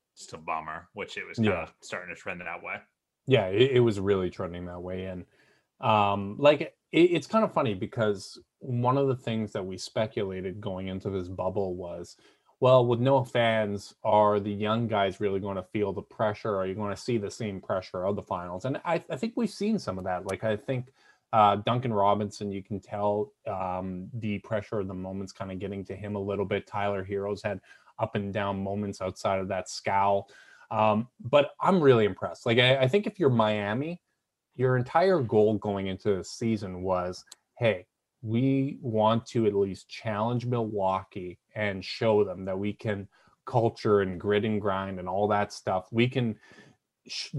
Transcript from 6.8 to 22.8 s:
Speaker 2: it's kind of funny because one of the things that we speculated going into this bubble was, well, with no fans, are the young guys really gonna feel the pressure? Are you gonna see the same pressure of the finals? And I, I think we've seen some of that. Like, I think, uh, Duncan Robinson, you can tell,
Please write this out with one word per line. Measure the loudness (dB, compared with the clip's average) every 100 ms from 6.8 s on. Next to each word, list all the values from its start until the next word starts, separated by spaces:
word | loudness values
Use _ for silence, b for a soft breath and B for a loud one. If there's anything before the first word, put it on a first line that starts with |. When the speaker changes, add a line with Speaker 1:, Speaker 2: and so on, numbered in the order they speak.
| _
Speaker 2:
it's | 4 4 4 0
kind | 0 2
of |
funny | 0 0 -2
because | -6 0 0 0 -8 -20 _ _
one | -6 0 2 2
of | 2
the | 0
things | -4 -4 -4
that | -6
we | -6 -8
speculated | -6 -4 -2 -2 -4 -6 -8 -8
going | -8 -6 -6
into | -6 -4
this | -6 -6
bubble | -6 -4 -2 -4 -6
was, | -8 -10 -14 -18 b b b b
well, | 6 8 6
with | 2
no | 4 4
fans, | 2 2 2 2 0 -4 -10 -6
are | 2 6 6 4
the | 0
young | -2 0 0 0
guys | 2 0 0
really | -2 0
gonna | -2 -6
feel | -6 -2 -2
the | -2
pressure? | -10 -2 -2 0 -2 -2
Are | -2
you |
gonna | -4 -6 -6
see | -2 -2
the | -4
same | -6 -8 -8
pressure | -4 -4 -4 -4 -2
of | -4
the |
finals? | -6 -8 -6 -6 -6
And | -4
I, | -2 -4 -4
I | -8
think | -6 -4
we've | -4
seen | -2 -2 -2
some | -4 -6
of | -4
that. | -4 -4
Like, | -4
I | -2 -2
think, | -2 -6 -6 b b b _
uh, | 6 6 4
Duncan | 0 0 0
Robinson, | 2 4 4 0 -6 -6
you | -6
can | -8
tell, | -10